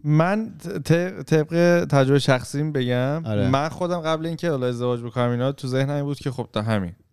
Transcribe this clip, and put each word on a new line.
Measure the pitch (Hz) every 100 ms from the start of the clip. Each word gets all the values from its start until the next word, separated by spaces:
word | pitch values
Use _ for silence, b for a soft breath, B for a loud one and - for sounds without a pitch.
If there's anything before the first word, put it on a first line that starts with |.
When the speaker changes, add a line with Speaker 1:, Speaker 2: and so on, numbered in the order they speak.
Speaker 1:
من | 147 151 170 214 226 156
ت-، | 170
ت-، | - 139 170 180 190
طبق | - 156 151 165 175 175
تجربه | 170 139 131 143
شخصیم | 135 131 - 143 151
بگم، | 139 123 123 131 156
Speaker 2:
آره. | 160 104 127
Speaker 1:
من | 135 151
خودم | - 180 175
قبل | 160 160 160
اینکه | 160 170
حالا | 139 123
ازدواج | 120 123 120
بکنم | 117 123 120
اینا، | 120 131
تو | 135 131
ذهنم | 131 135
این | 143
بود | 143 139
که | 143
خب | 123 113
تا | 110
همین. | 110 107 87 - _